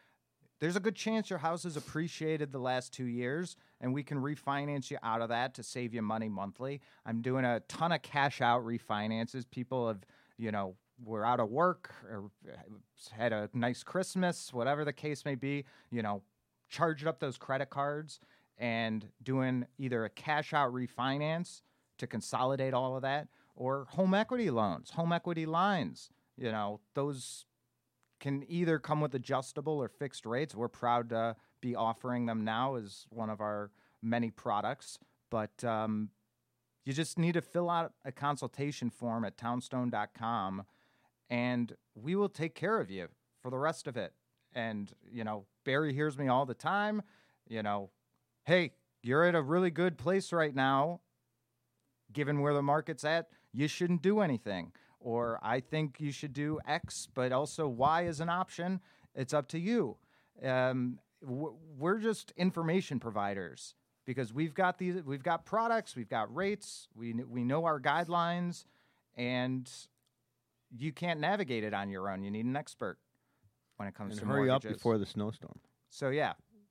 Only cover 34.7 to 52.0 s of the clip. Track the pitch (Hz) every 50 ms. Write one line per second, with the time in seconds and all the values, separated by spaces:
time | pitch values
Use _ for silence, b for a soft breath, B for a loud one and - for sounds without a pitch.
34.7 | 139 - - - - - b b b b _ _ - 113 107 107 - - - 120
35.7 | 113 110 110 110 107 107 107 101 - _ _ _ _ _ _ _ _ _ _ _
36.7 | _ _ _ 139 135 147 165 - - - 165 170 170 170 - - - 175 175 170
37.7 | 170 170 170 - - _ _ 139 131 - 143 143 143 135 - 120 - - 143 147
38.7 | 139 - 127 117 - - 123 120 113 117 113 95 - - 117 117 120 127 123 -
39.7 | 135 127 123 123 120 104 107 - - - 117 113 117 110 95 95 95 98 98 b
40.7 | b b b b b b b b b _ _ _ 120 120 120 123 123 120 120 110
41.7 | - - _ _ _ 104 110 147 180 196 208 190 - - 156 160 - - 156 190
42.7 | 220 220 135 90 95 95 87 80 - _ _ _ _ _ _ 127 127 131 143 156
43.7 | 165 - - 147 120 120 98 82 - _ _ _ _ _ _ _ _ 123 113 113
44.7 | 110 104 101 95 - _ _ 92 113 120 113 107 110 104 98 - _ _ _ 139
45.7 | 131 143 156 151 135 139 151 156 139 135 143 131 123 131 143 135 - - - 165
46.7 | 190 202 208 214 214 214 196 b b b b b b b b - 113 110 107 104
47.7 | 104 101 98 92 - _ _ _ _ _ _ _ _ _ _ - 165 180 170 -
48.7 | - _ _ _ _ _ - 117 131 147 170 175 170 165 143 131 160 180 185 175
49.7 | 156 160 175 185 160 - 120 170 190 196 185 - 170 170 156 151 127 135 135 135
50.7 | 135 135 143 165 175 - - _ _ _ _ _ _ _ _ _ _ _ _ _
51.7 | _ _ _ _ _ _